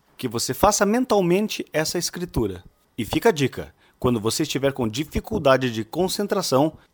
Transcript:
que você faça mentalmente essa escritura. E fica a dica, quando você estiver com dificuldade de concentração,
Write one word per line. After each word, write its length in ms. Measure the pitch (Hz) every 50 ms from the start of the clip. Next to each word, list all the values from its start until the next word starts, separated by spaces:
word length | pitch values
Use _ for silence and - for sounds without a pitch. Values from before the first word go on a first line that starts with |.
| _ _ _
que 140 | - - 120
você 240 | 107 117 - - 127
faça 320 | - - 208 202 - 208
mentalmente 800 | 196 220 247 254 - 214 208 180 170 175 196 214 202 - - - - -
essa 240 | 151 156 - -
escritura. 680 | 175 170 - - 180 175 - - 147 113 98 92 87 - - _ _ _ _ _
E 60 | - 110
fica 240 | - - 156 -
a 60 | 233 185
dica, 420 | 143 135 120 - 95 78 - - _ _ _ _ _
quando 220 | - 123 123 110
você 220 | 101 113 - - 156
estiver 280 | - - 143 135 139
com 160 | 131 - 123
dificuldade 840 | 113 104 135 156 - - 214 - - 220 202 151 139 131 127 131 123
de 140 | 113 110 107
concentração, 920 | - - 156 185 180 - - 202 196 202 196 175 - 135 127 147 160 - - _ _